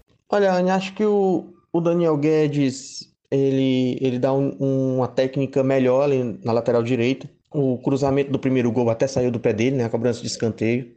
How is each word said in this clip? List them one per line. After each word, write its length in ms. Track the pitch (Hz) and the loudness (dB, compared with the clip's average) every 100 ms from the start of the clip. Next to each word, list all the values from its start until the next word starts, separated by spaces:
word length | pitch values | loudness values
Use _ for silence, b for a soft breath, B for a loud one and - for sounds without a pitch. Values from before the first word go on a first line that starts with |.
| _ _ - | _ _ -2
Olha, 220 | 202 190 | 0 2
Anne, 160 | 180 185 | 2 2
acho 240 | 190 190 | 0 -2
que 120 | - 214 | -2 0
o, 480 | 202 190 175 - - _ | 2 2 0 -4 -20 _
o 80 | 170 | -2
Daniel 360 | 170 175 165 147 | 0 2 2 2
Guedes, 920 | 156 156 147 143 135 131 - - - _ - | 2 2 2 0 -2 -2 -12 -18 -20 _ -4
ele, 680 | 139 139 135 135 127 127 - | 0 2 2 2 2 0 0
ele 180 | 131 123 | -2 0
dá 140 | 135 | 0
um, 160 | 135 139 - 135 135 131 127 | 0 -2 -2 -2 0 0 0
uma 100 | 131 | -2
técnica 560 | 135 131 143 135 135 | 0 -2 -2 -2 0
melhor 400 | 131 135 127 131 | 2 2 2 2
ali 360 | 143 131 123 95 | 2 0 -2 -6
na 80 | 120 | -2
lateral 320 | 113 117 117 | 0 2 0
direita. 460 | 117 123 120 135 - _ _ | 2 0 0 -2 -6 _ _
O 280 | 151 135 123 | -2 -2 0
cruzamento 520 | 139 135 139 139 139 | -2 0 2 0 0
do 60 | 127 | -2
primeiro 340 | 135 131 120 | 0 2 0
gol 180 | 120 120 | 0 0
até 180 | 113 135 | 0 -2
saiu 240 | 127 123 | 0 -2
do 80 | 117 | 0
pé 140 | 120 | -2
dele, 240 | 107 127 135 | 0 0 0
né? 80 | 117 | -2
A 40 | |
cobrança 320 | 117 123 110 | -2 -2 -2
de 60 | 107 | -6
escanteio. 640 | - 113 - 113 120 123 | -4 -4 -2 -2 -2 -4